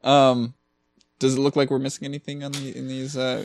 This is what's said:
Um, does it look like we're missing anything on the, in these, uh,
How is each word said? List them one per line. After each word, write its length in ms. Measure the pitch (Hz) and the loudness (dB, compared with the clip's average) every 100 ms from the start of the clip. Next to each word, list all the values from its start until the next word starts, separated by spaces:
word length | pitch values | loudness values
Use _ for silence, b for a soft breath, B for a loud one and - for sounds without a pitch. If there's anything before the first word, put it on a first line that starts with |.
Um, 500 | 123 143 135 123 117 - _ _ _ _ _ _ | 6 6 6 4 -2 -8 _ _ _ _ _ _
does 160 | 131 131 | 0 2
it 40 | |
look 160 | 139 139 | 0 2
like 140 | 135 | 0
we're 80 | 131 | 0
missing 240 | 135 - 143 | -4 -8 -10
anything 380 | 143 - 143 | -10 -12 -12
on 80 | 143 | -10
the, 240 | 143 135 - | -10 -10 -10
in 100 | 131 | -10
these, 260 | 131 131 139 | -8 -8 -4
uh, 260 | 127 123 | -2 -2